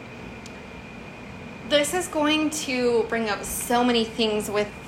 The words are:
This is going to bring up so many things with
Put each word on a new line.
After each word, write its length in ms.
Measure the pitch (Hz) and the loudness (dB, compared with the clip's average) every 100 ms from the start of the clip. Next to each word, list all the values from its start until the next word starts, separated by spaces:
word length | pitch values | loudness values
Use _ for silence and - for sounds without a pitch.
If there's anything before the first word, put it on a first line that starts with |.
| - - - - - - - - - - - - - - - - - | -14 -14 -14 -12 -14 -14 -14 -14 -14 -14 -14 -14 -14 -14 -14 -12 2
This 260 | 294 294 | 4 4
is 140 | 370 349 | 0 0
going 420 | 311 294 311 311 | 2 4 4 2
to 540 | 302 - 254 247 233 220 | 0 -2 2 4 4 2
bring 200 | 226 214 | 0 0
up 140 | 196 | -2
so 400 | - - - 240 | -4 -4 2 4
many 200 | 247 233 | 6 4
things 460 | 220 - 220 214 208 | 2 2 2 2 0
with 180 | 202 208 - | 0 0 -4